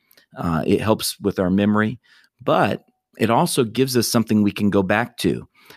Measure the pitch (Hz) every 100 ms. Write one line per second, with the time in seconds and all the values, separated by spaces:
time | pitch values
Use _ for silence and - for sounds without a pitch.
0 | _ _ _ - 87 80 - 92 101 110
1 | - - 101 92 90 95 101 104 107 120
2 | _ _ _ _ 123 170 123 - _ _
3 | _ - 107 117 175 - 117 110 131 123
4 | 107 120 110 107 101 - 104 98 92 104
5 | 120 - 92 60 - _ -